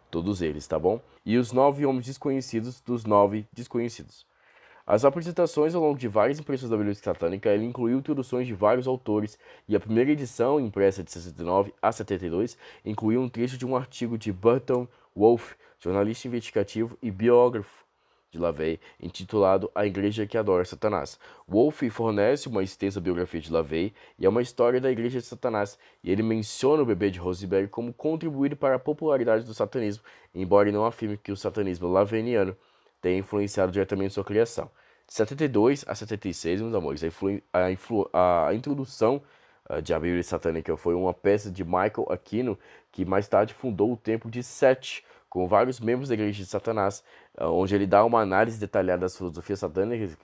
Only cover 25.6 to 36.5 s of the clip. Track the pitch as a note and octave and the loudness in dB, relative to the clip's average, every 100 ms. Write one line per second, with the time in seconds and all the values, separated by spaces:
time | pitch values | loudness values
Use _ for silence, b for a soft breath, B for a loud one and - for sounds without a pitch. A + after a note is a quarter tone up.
25.6 | G2+ - b b - G2 A2+ A2+ G#2+ - | -4 -6 b b -2 0 0 -2 -2 -2
26.6 | C3 D3+ B2+ F#2+ G2+ F2+ F2+ F2+ G2 G2 | 2 4 2 2 0 -2 -4 -6 -2 -2
27.6 | G2+ - A#2+ A#2+ D#3 D#3+ E3 C#3 C#3 C#3+ | -2 -4 -8 -6 -4 -4 -4 -2 -2 0
28.6 | C#3 C3 C3 D3 D#3 C#3 A#2+ A2 A#2 A2 | 0 0 -2 -4 0 0 2 0 0 -4
29.6 | G#2 C3 A2 G#2 B B B F2+ F#2 G2+ | -4 -2 -4 -4 B B B -8 4 6
30.6 | G#2 G#2 A2+ - A2 G#2 - G2+ G#2 F2+ | 6 2 -2 -2 -8 -8 -8 -8 -6 -4
31.6 | G2 F2 F2 F#2 G#2 A2+ A#2 A#2 F#2 F#2+ | -4 -4 0 2 2 0 0 0 0 -4
32.6 | b b b _ F2+ F#2 G2 G#2 G2+ G#2 | b b b _ -2 0 -2 -2 -2 0
33.6 | F#2 F#2+ F#2+ G2 G2 G2+ F#2+ G#2 A2+ - | 0 0 -2 -2 -2 -4 -2 0 0 -2
34.6 | - b b b _ - G#2+ C#3 D3+ A2+ | -10 b b b _ -4 -2 0 0 4
35.6 | A2+ C#3 - G#2 G#2+ G#2 G2+ E2 E2 | 4 4 -2 -10 -8 -8 -6 -6 -2